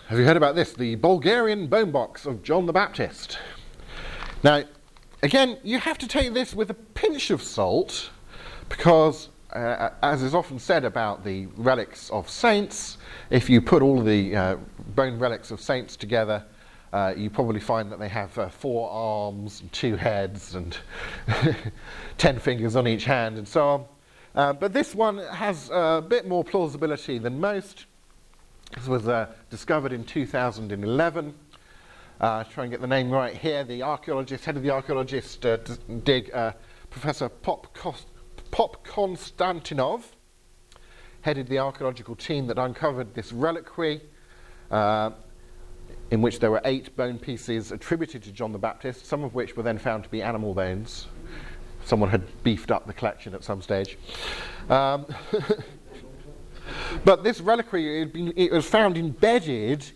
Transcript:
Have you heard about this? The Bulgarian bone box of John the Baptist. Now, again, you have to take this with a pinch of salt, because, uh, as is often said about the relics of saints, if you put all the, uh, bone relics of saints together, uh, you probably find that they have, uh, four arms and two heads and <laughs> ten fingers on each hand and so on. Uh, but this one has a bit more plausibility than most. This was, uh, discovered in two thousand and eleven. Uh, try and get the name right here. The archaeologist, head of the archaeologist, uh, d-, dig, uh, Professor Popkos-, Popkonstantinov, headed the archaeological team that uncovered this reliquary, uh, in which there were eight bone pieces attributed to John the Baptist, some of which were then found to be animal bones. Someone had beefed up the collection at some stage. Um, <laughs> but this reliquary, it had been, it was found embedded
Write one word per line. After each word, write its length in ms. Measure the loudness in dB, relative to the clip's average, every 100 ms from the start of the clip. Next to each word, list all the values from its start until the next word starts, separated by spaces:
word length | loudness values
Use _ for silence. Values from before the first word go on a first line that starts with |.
| 0
Have 100 | 6
you 60 | 8
heard 100 | 8
about 180 | 6
this? 200 | 4 0
The 200 | 0 -2 2
Bulgarian 720 | 4 6 6 4 4 2 2
bone 240 | 4 4
box 360 | 2 0 -4 -8
of 180 | -6
John 220 | 0 2 4
the 60 |
Baptist. 640 | 2 2 0 -4 -6 -12 -12 -12 -14 -16 -16 -14 -12 -10 -10 -10 4
Now, 180 | 6 6 4 -8 -20 -20 -20 -2
again, 360 | 4 6 6 2
you 140 | -2 -2
have 200 | 0 -4
to 80 | -2
take 280 | 0 2
this 200 | 0 -2
with 160 | -2 -4
a 40 |
pinch 560 | -4 -12 0 0 0 0
of 120 | 0
salt, 680 | 0 0 2 2 0 -4 -10 -14 -18 -16 -16 -14 -10
because, 640 | 2 8 10 8 4 -6 -20 -12
uh, 340 | -4 -2 0 -2 0
as 200 | 0 2
is 120 | 2
often 240 | 0 0 -4
said 240 | 2 2
about 400 | 2 0 -2 -2
the 220 | -4 -6 -6 0
relics 540 | 2 2 0 -10 -6
of 180 | -6 -6
saints, 680 | 0 4 4 2 -6 -12 -14 -16 -16 2
if 180 | 2 8
you 100 | 6
put 200 | 8 8
all 200 | 8 6
the, 340 | 6 4 4 2
uh, 200 | 2 0 -6 -14 -4
bone 240 | 0 0 0
relics 320 | -2 -2 -6
of 100 | -8
saints 360 | -4 -4 -4 -12
together, 480 | -2 0 2 0 -4 -18 -20 -20 -6
uh, 200 | 0 0
you 140 | 0 -2
probably 320 | 0 0 0
find 300 | 0 0 -2
that 80 | -6
they 100 | -6
have, 300 | -6 -6 -4
uh, 100 | -6
four 400 | -6 -4 -2 -2
arms 720 | -4 -4 -2 -4 -6 -10 -12
and 100 | -12
two 240 | -4 -2 0
heads 580 | 0 0 -2 -6 -10
and 240 | -10 -8 -10 -12 -12 -10 -8 -4
<laughs> 400 | 0 2 0 -4 -12 -14 -14 -12 0
ten 220 | 2 2
fingers 360 | 0 0 2 2
on 100 | 2
each 180 | 2
hand 320 | 2 0 0 -4
and 100 | -2
so 220 | 2 4
on. 160 | 2 -2 -18 _ -20 -4
Uh, 180 | 2 2
but 200 | 2 0
this 220 | 0 0
one 240 | 2 0 0
has 500 | -6 -4 -4 -4 -2
a 340 | 2 4 2 2
bit 200 | 0 2
more 180 | 0
plausibility 720 | 0 0 0 0 -2 -2 -4 -4
than 200 | -4 -2
most. 480 | -2 -2 -6 -16 -20 _ _ -20 -20 -20 -20 -20 -18
This 120 | -10 -2
was, 220 | 0 2
uh, 180 | 0 -2 -8 -18
discovered 420 | -8 0 0 0
in 120 | -4
two 200 | -6 -4
thousand 480 | -2 0 -2 -2 -6
and 120 | -4
eleven. 500 | 0 2 2 0 -6 -12 -20 -20 -20 -20 -20 -20 -20 -4
Uh, 240 | -2 -2
try 200 | -4 -8
and 60 | -8
get 100 | -6
the 60 | 0
name 240 | 0 2
right 240 | 0 0
here. 280 | -2 -2 -2
The 180 | -4 -6
archaeologist, 640 | -4 -4 -4 -4 -4 -6
head 120 | -6 -2
of 60 |
the 80 | 0
archaeologist, 760 | 0 0 -2 -2 -4 -6 -2
uh, 140 | 0 0
d-, 160 | -2 -12 -10 -2
dig, 280 | 2 2 0
uh, 200 | -2 -2 -4 -14 -20 -18
Professor 400 | -6 -4 -2 -6
Popkos-, 760 | -4 -4 -4 -8 -12 -10 -10 -14 -20 -20 -18 -2
Popkonstantinov, 1500 | 0 0 -2 -10 -2 -2 -2 -10 -2 0 0 -4 0 0 -2 -6 -20 _ _ _ _ _ -20 -20 -20 -20 -6
headed 260 | -4 -2 -2
the 100 | 0
archaeological 560 | -2 -2 -4 -4 -10
team 320 | -12 -4 -4 -2
that 120 | -2
uncovered 540 | -2 -2 -2 -2 -6
this 200 | -10 -10
reliquary, 680 | -2 0 -2 -6 -4 -2 -2 -8 -20 -20 -20 -20 -20 -2
uh, 400 | 2 4 2 0 -4 -16 -20 -20 -20 -18 -16 -16 -16 -2
in 100 | 2
which 160 | 2 4
there 120 | 2
were 80 | 4
eight 320 | 2 -2 -4 -4
bone 220 | -4 -4
pieces 540 | -8 -8 -4 -4 -4
attributed 500 | -10 -2 -2 -2 -8
to 80 | -14
John 220 | -6 -6
the 60 | -2
Baptist, 480 | -4 -4 -8 -10 -6
some 180 | -4
of 100 | -4
which 220 | -4 -4 -4
were 80 |
then 120 | -2 -2
found 280 | -2 -4
to 40 | -4
be 140 | -4
animal 320 | -4 -4 -2
bones. 540 | -2 -2 -2 -6 -12 -12 -14 -14 -12 -12 -12 -14 -14
Someone 260 | 0 2 4
had 120 | 2 0 -2
beefed 260 | 0 0 0
up 160 | -2 -2
the 60 |
collection 420 | -6 -4 -4 -10
at 80 | -10
some 180 | -8 -8
stage. 380 | -2 -2 -2 -8 -14 -10 -8 -8 -10 -10 2
Um, 360 | 2 4 0 -4 -12 -4 -2 0 -2 -4 -18 -20 -18 -18 -18
<laughs> 880 | -18 -18 -16 -16 -12 -10 -8 4
but 200 | 6 6
this 160 | 4 0
reliquary, 560 | 2 2 0 -2 -2 -2
it 40 |
had 120 | -4
been, 200 | -4 -4 2
it 160 | 4
was 140 | 4 4
found 300 | 4 4 2
embedded 880 | -2 2 4 4 2 0 0 -2 -4